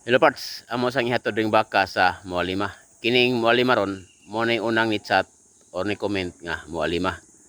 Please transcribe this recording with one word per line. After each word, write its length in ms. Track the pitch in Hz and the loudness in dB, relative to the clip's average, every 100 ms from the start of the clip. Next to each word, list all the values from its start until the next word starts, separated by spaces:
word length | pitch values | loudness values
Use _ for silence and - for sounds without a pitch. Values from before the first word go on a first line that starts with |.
Hello, 160 | 120 127 | 2 4
Parts. 480 | 156 127 - - | 4 2 -14 -16
Amo 240 | - 120 127 | -8 -4 -2
sang 160 | 131 | 0
ihatod 320 | 120 120 123 107 | 0 0 -2 -2
ring 160 | 110 | 2
baka 320 | 110 110 107 | 2 2 0
sa 400 | 95 110 90 90 | 0 2 0 0
Mualima. 480 | 98 90 90 95 101 - _ _ | -6 -4 -2 -4 -6 -8 _ _
Kining 320 | 113 127 123 123 | 0 2 2 2
Mualima 400 | 113 120 127 117 | 2 2 4 2
ron, 240 | 98 98 90 _ | 0 -6 -14 _
mo 160 | 95 107 | -8 -2
na 160 | 117 117 | 0 0
yung 160 | 113 | 0
unang 160 | 113 113 | 0 0
ni-chat 400 | 104 - 98 95 _ _ _ _ | -2 0 0 0 _ _ _ _
or 160 | 87 | -6
ni-comment 480 | 98 101 104 98 90 - | -4 -4 -4 -4 -6 -10
nga 240 | 85 78 | -10 -10
Mualima. 560 | 73 82 78 85 90 90 _ _ | -8 -4 -2 -2 -2 -6 _ _